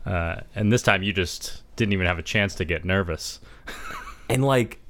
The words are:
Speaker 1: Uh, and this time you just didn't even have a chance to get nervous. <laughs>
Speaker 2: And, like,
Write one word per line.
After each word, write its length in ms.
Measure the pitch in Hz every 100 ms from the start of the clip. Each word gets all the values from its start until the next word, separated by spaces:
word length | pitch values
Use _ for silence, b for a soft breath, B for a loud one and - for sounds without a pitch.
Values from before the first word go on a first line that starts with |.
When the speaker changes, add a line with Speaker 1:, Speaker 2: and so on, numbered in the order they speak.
Speaker 1:
Uh, 320 | - 92 85 85 -
and 160 | - 107
this 120 | 120
time 200 | - 98
you 100 | 98
just 480 | 95 90 - - - - -
didn't 180 | 110
even 120 | 98 90
have 120 | 85
a 40 |
chance 320 | 85 110 101 -
to 80 | 85
get 180 | 82
nervous. 560 | 87 95 87 80 - - B B B
<laughs> 140 | B B B B B -
Speaker 2:
And, 160 | 127
like, 380 | 135 131 113 -